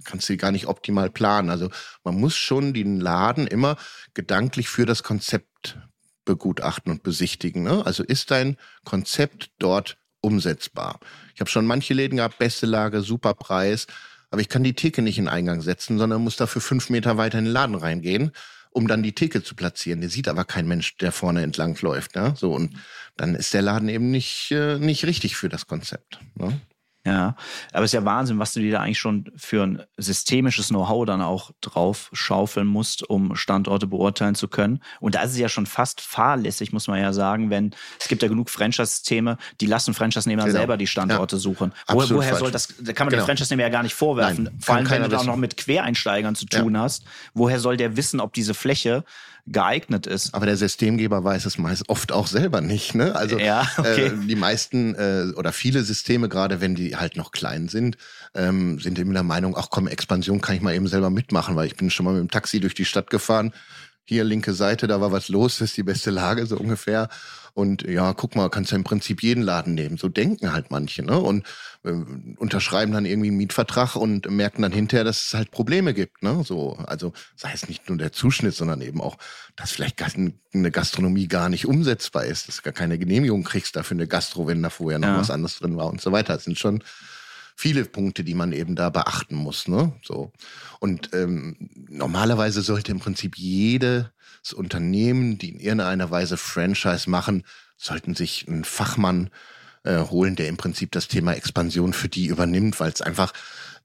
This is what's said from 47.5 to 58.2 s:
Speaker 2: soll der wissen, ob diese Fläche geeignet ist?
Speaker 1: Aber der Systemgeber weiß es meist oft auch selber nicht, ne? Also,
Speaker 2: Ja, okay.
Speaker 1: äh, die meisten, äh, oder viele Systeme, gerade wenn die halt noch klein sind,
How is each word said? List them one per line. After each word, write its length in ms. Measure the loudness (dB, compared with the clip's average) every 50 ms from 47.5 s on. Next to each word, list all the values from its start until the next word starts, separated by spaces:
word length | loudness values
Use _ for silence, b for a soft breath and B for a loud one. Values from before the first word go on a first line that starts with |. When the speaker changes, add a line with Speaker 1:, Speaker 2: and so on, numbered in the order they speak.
| 4 4
Speaker 2:
soll 160 | 2 2 2 2
der 180 | 0 0 0
wissen, 240 | 0 -2 0 0 -2
ob 140 | -2 -2 -2
diese 200 | -2 -2 -2 -2
Fläche 520 | -2 0 0 0 2 2 2 0 0 -2 B B B B B B B B
geeignet 640 | -2 0 2 2 4 2 0 0 -2 -2 -2 -2 -2
ist? 260 | -4 -4 -4 -4 -2
Speaker 1:
Aber 120 | 0 2
der 120 | 2 4 4
Systemgeber 640 | 2 0 2 2 2 2 4 2 2 2 2 2 2
weiß 220 | 2 0 0 0
es 120 | -2 -2 -2
meist 300 | -2 0 -2 -2 -2 -2
oft 240 | -2 -2 0 0
auch 160 | 0 0 0 2
selber 320 | 2 2 2 2 2 0
nicht, 360 | 0 0 0 -2 -2 -2 0
ne? 200 | 2 2 2 2
Also, 240 | 0 0 0 0 2
Speaker 2:
Ja, 260 | 2 2 4 2 2 0 0 0
okay. 300 | 2 2 4 4 4 2
Speaker 1:
äh, 40 | 0 0 -2 0
die 80 | 0
meisten, 580 | 2 2 2 2 0 -2 -2 0 0 0 0 0
äh, 360 | 0 0 0 2 2 0 -2 -2 -2
oder 160 | -4 -4 -4
viele 300 | 0 0 2 2 2 2
Systeme, 440 | 0 -2 -4 0 2 2 2 2 2
gerade 320 | 2 0 0 0 0 0
wenn 160 | 0 0 0
die 220 | 0 -2 -4 -2 -2
halt 180 | -4 -4 -4
noch 160 | -6 -10 -8
klein 360 | -8 -6 -6 -4 -4 -4 -4 -4
sind, 280 | -2 0 0 0 -2 B B B B B